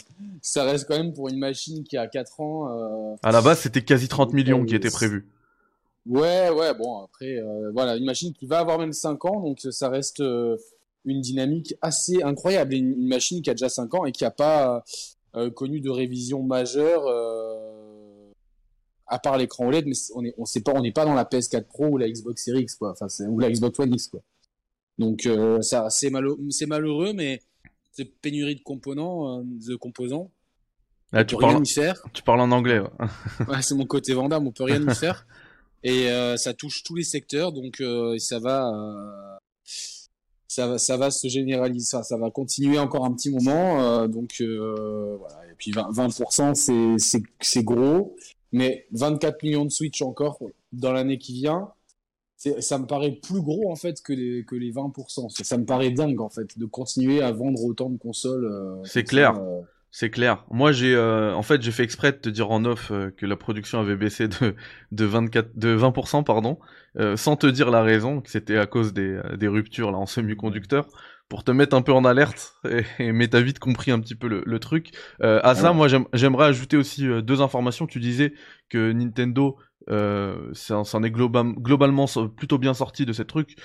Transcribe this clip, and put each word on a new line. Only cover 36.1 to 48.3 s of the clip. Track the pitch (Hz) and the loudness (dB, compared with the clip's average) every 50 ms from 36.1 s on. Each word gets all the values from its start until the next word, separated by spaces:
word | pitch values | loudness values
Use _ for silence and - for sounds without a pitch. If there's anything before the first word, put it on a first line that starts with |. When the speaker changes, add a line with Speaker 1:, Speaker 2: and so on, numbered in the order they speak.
Speaker 1:
euh, | 120 123 123 120 120 | 0 0 0 0 -2
ça | 120 - 131 117 | -2 -4 -6 -6
touche | - - 147 - - - | -8 -10 -10 -10 -10 -10
tous | - 170 | -8 -6
les | 170 170 | -6 -6
secteurs, | - - 143 - - 143 143 170 180 160 | -4 -6 -6 -6 -4 -4 -2 -2 -2 -4
donc, | 139 127 127 117 - | -6 -10 -12 -8 -6
euh, | 135 123 120 120 117 117 117 113 | -6 -4 -2 -2 -2 -2 -2 -4
ça | - - 123 117 | -4 -6 -6 -4
va, | 113 123 135 135 131 120 110 | -2 0 0 0 0 -2 -2
euh, | 107 107 107 104 101 101 104 101 101 98 98 98 98 _ _ _ _ _ - - - - - - - - _ _ _ _ _ _ _ _ _ | -4 -6 -10 -10 -12 -14 -14 -16 -18 -18 -18 -20 -20 _ _ _ _ _ -16 -14 -14 -14 -14 -16 -18 -20 _ _ _ _ _ _ _ _ _
ça | - - 123 | -6 -4 -2
va, | 120 123 117 | -2 -2 -2
ça | - - 131 | 0 0 0
va | 123 135 139 135 | 0 0 0 0
se | - - 131 | -2 -4 -2
généraliser, | 120 135 135 131 135 127 127 127 123 123 117 | -2 -2 -2 0 0 0 0 0 -2 -2 -4
ça, | - - 123 110 | -4 -4 -4 -4
ça | - 127 | -4 -4
va | 113 113 113 | -4 -4 -4
continuer | - - 135 127 - - 139 139 143 151 | -4 -6 -6 -6 -4 0 2 2 4 2
encore | 143 127 - 139 127 | 2 0 0 -2 0
un | 127 123 | -2 -2
petit | 120 - 143 | -2 -4 -2
moment, | 139 127 123 131 143 160 180 185 170 139 | 0 0 2 2 4 4 2 2 2 2
euh, | 127 120 117 117 113 113 | 2 2 2 2 2 0
donc, | 110 113 120 117 - - | -2 -4 -8 -10 -6 -4
euh, | 120 113 113 107 107 110 107 107 107 107 107 107 104 104 104 98 | -4 -4 -2 -4 -4 -6 -6 -6 -6 -6 -6 -6 -6 -6 -8 -10
voilà. | 95 76 73 80 87 85 | -12 -16 -18 -20 -20 -20
Et | 82 | -20
puis | _ - 107 | _ -10 -6
vingt, | 104 113 107 95 110 | -4 -4 -4 -4 -2
vingt | 120 127 123 110 | -2 -2 -2 -2
pour | - 120 113 - | -4 -4 -2 0
cent, | - 143 143 143 | 0 2 2 2
c'est, | 135 - - 123 117 113 113 113 110 | 2 2 2 4 4 4 4 4 2
c'est, | 107 - - 113 107 - _ _ | 2 2 0 0 -2 -4 _ _
c'est | - - - 123 113 | -4 -2 0 0 2
gros, | 107 120 117 127 139 156 180 202 - - - - - | 2 2 4 4 4 4 2 2 -2 -8 -16 -20 -20